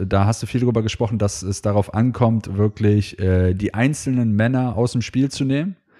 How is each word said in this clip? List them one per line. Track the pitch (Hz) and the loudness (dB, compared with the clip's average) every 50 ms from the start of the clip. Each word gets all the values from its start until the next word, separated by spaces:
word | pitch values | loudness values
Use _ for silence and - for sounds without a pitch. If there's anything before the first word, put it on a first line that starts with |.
| 95 | -2
da | 92 98 98 98 | 0 2 2 2
hast | 107 113 - - | 2 0 -2 -4
du | |
viel | - - 120 | -4 -2 0
drüber | 123 123 113 117 110 | 0 2 2 2 0
gesprochen, | 104 - - 120 104 117 | -2 -2 -2 -2 -2 0
dass | 104 104 101 - - | -2 -2 -2 -2 -4
es | 90 98 98 - | -6 -6 -6 -4
darauf | - 104 101 104 98 - - | -2 0 2 0 0 0 0
ankommt, | 107 117 127 110 - 123 117 117 107 - - 95 | 0 0 0 2 2 2 2 2 0 -2 -4 -2
wirklich, | 101 107 107 - - 104 104 104 104 101 - - - | 0 0 0 0 2 2 4 4 4 2 -2 -4 -2
äh, | 95 92 92 92 92 92 92 | 0 2 2 4 2 2 0
die | 95 104 - - | 0 -2 -4 -2
einzelnen | 110 123 143 - - - 135 127 123 117 110 104 | 0 0 0 0 -2 -4 -2 0 0 0 2 2
Männer | 104 110 120 131 127 127 123 - | 2 2 2 0 0 -2 -2 0
aus | 104 120 120 | 0 0 0
dem | - 123 | 0 -2
Spiel | - - - 131 139 135 | -4 -2 -2 -2 -2 -2
zu | - - 139 | -2 -2 -2
nehmen. | 131 135 143 165 196 180 - _ _ _ | 0 0 0 -2 -4 -6 -10 _ _ _